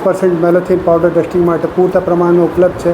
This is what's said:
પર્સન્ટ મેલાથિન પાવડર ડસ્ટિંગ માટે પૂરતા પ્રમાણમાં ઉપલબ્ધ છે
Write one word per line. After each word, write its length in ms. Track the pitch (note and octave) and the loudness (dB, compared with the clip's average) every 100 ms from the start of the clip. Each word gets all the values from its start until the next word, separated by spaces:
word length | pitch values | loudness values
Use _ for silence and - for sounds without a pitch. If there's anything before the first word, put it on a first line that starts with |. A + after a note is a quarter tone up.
પર્સન્ટ 380 | G3 F3+ F#3 E3+ | -2 0 0 0
મેલાથિન 380 | F3 F3 F3 F3+ F3+ | 2 0 0 -2 0
પાવડર 240 | E3+ E3+ | 2 2
ડસ્ટિંગ 360 | E3+ D#3 F3+ E3+ | 0 -2 0 0
માટે 220 | E3 E3 - | 0 -2 0
પૂરતા 240 | F3+ F#3 | 0 0
પ્રમાણમાં 460 | F3 F3 F3 F3 E3 | 0 0 2 2 0
ઉપલબ્ધ 260 | F3 F3+ | 2 0
છે 200 | - F3 | 0 -4